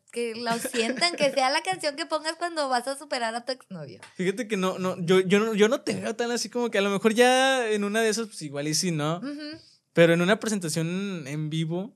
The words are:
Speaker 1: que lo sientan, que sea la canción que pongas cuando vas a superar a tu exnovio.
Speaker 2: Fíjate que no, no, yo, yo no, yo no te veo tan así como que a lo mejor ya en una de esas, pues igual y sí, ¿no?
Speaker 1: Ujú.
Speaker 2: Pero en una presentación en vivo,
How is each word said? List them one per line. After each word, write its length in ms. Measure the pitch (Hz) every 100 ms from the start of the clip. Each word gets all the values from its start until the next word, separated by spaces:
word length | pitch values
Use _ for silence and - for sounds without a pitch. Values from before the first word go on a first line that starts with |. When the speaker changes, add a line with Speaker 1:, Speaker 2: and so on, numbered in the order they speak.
| _
Speaker 1:
que 220 | 240 233 226
lo 220 | 233 233
sientan, 580 | 254 240 226 254 349 339
que 160 | 285
sea 200 | 269 262
la 100 | 302
canción 340 | 359 370 302 277
que 100 | 320
pongas 280 | 311 311 330
cuando 300 | 349 330 269
vas 180 | 247 240
a 100 | 277
superar 380 | 302 262 226 233
a 100 | 233
tu 60 |
exnovio. 500 | 262 _ 180 139 98 - -
Speaker 2:
Fíjate 320 | 180 196 208
que 100 | 202
no, 220 | 185 185
no, 160 | 185 185
yo, 200 | 165 185
yo 200 | 190 202
no, 140 | 226
yo 140 | 208 214
no 140 | 277
te 120 | - 190
veo 160 | 214 220
tan 160 | 240
así 180 | 240 226
como 220 | 240 240
que 80 | 214
a 20 |
lo 80 | 202
mejor 240 | 196 220
ya 560 | 220 247 254 269 262 226
en 140 | 214
una 180 | 202 214
de 80 | 226
esas, 180 | 208 220
pues 140 | -
igual 260 | 151 143 151
y 60 |
sí, 160 | 151 185
¿no? 260 | 156 147 175
Speaker 1:
Ujú. 420 | 254 294 302 320 - _ _
Speaker 2:
Pero 200 | - 165
en 80 | 170
una 180 | 175 220
presentación 880 | 220 214 170 156 160 180 202 180 131
en 220 | 151 156
vivo, 440 | 160 160 175 196